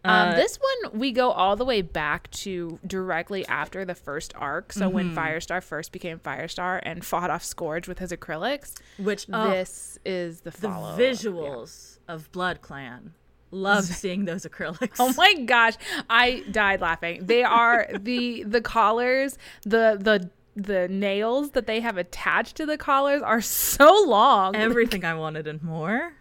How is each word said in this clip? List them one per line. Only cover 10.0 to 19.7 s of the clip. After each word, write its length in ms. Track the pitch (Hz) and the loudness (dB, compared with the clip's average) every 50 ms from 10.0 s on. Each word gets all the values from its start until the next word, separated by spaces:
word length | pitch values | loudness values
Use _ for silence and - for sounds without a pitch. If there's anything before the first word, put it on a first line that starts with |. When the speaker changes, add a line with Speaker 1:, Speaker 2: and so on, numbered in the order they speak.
| _ | _
Speaker 1:
is 380 | - 185 180 175 170 165 170 | -6 -6 -4 -6 -8 -10 -12
the 80 | _ 165 | _ -16
Speaker 2:
the 80 | - | -12
Speaker 1:
follow-up. 400 | - 190 208 185 165 160 - - | -8 -8 -8 -8 -8 -10 -8 0
Speaker 2:
visuals 1000 | 190 247 269 254 208 220 214 180 170 156 143 135 117 120 156 - - - - - _ _ | 2 2 2 2 -2 -6 -8 -6 -6 -8 -8 -10 -12 -14 -18 -20 -20 -20 -20 -20 _ _
Speaker 1:
Yeah. 80 | - 170 | -14 -14
Speaker 2:
of 160 | 160 151 _ | -14 -14 _
Blood 300 | - 180 180 180 165 165 | -8 -4 -4 -4 -4 -6
Clan. 520 | - - 147 139 135 120 120 - - 165 165 _ _ _ _ _ _ _ | -12 -18 -16 -14 -14 -14 -16 -18 -20 -20 -20 _ _ _ _ _ _ _
Love 320 | - 190 190 196 202 208 190 | -10 -4 2 2 2 2 2
Speaker 1:
Z- 100 | 175 180 | -2 -6
Speaker 2:
seeing 320 | - - 180 180 196 202 | -6 -6 -4 -4 -2 -4
those 180 | 175 165 190 - | -4 -4 -8 -10
acrylics. 520 | 156 - - 180 156 190 - 254 - - - | -12 -10 -8 -8 -8 -6 -6 -6 -6 0 0
Speaker 1:
Oh 140 | 247 262 262 | 2 2 4
my 200 | 285 349 403 403 | 6 6 6 6
gosh. 400 | 320 247 220 254 233 226 226 226 - - - 370 302 - - | 4 2 4 4 6 6 4 2 -2 -10 -8 -8 -8 -2 2
I 360 | 233 233 247 247 254 - - - | 4 4 4 4 0 -4 -8 -4
died 320 | 190 220 208 196 196 180 | 0 2 2 2 2 0
laughing. 460 | 180 165 165 - - 170 175 - 185 | 0 -2 -2 -4 -4 -8 -8 -8 0
They 160 | 180 233 240 247 | 2 2 4 4
are 440 | - 226 233 233 233 240 233 - - - | 4 4 4 6 6 4 4 2 -2 -6
Speaker 2:
<laughs> 60 | 196 | -8
Speaker 1:
the, 420 | 196 233 247 247 240 240 233 - - | -4 -4 -2 -2 -2 -4 -6 -6 -6
the 180 | 208 214 240 | -2 -2 0
collars, 760 | 226 - - 226 208 202 240 233 240 247 254 269 269 277 - - - - - - | -2 0 2 4 4 4 4 2 2 2 2 2 0 -2 -4 -10 -18 -20 -20 -12
the, 380 | - 208 | -2 2